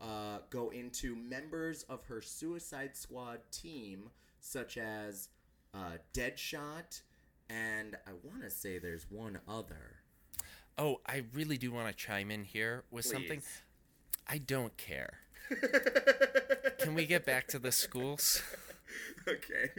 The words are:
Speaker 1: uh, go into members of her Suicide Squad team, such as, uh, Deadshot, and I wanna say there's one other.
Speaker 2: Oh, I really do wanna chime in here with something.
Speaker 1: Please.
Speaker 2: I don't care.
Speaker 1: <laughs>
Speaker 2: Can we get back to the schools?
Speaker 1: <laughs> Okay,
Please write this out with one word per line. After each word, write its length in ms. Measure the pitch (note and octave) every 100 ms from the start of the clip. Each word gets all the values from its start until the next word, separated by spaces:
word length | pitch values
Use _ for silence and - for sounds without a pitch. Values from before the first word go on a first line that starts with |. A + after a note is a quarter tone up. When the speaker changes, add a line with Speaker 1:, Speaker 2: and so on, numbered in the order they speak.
Speaker 1:
uh, 380 | A2+ G#2+ G#2 G#2 -
go 180 | B2 A#2
into 460 | B2 B2 - C3 A#2
members 680 | A#2+ B2+ D3+ E3 D#3+ D#3
of 200 | - B2+
her 160 | - A2+
Suicide 760 | - - D#3 E3+ - C#3+ C3+ -
Squad 440 | - B2 B2 A#2 -
team, 600 | - E3+ D3+ G#2+ F#2+ A2 - - _
such 360 | - C3 A2+ -
as, 520 | A2 G#2+ G#2 G2 - _ _ _ _
uh, 260 | G2 F2+ E2 -
Deadshot, 880 | C3 B2 - - D#3 D3 D#3 E3+ - - _ _ _ -
and 480 | A2+ A2+ G#2+ G#2+ G2+ -
I 40 | F2+
wanna 260 | C3+ A#3 G2+
say 280 | - G2+ F2+
there's 300 | F2+ E2 E2
one 280 | G2+ A2+ F#2 -
other. 520 | A2 G#2+ D#2+ B1 - - - - - - - - -
Speaker 2:
Oh, 240 | D3 B2+ -
I 180 | C3+ A2+
really 240 | C3 D#3 C3+
do 140 | B2
wanna 200 | A#2+ A2+
chime 360 | F#2+ - G2+ G2
in 120 | G#2+
here 380 | G2 G#2+ A2+ A#2+ -
with 160 | A#2+ B2
something. 320 | C3 - D3+
Speaker 1:
Please. 220 | - - - _ _ _ - - -
Speaker 2:
I 120 | D3
don't 360 | B2+ C3+ A#2 -
care. 400 | - C#2 - - - - -
Speaker 1:
<laughs> 1300 | A#3+ B3 C4+ A#3+ C#4 C#4 C4 C4 C4+ B3+ C4 C4+ C4
Speaker 2:
Can 160 | E3+
we 100 | D#3
get 220 | D#3 F3 C#3+
back 200 | B2+ -
to 100 | C#3
the 140 | B2
schools? 720 | - - C3 C3 C#3+ - - -
Speaker 1:
<laughs> 60 | - - - - - - - -
Okay, 420 | E3 - - -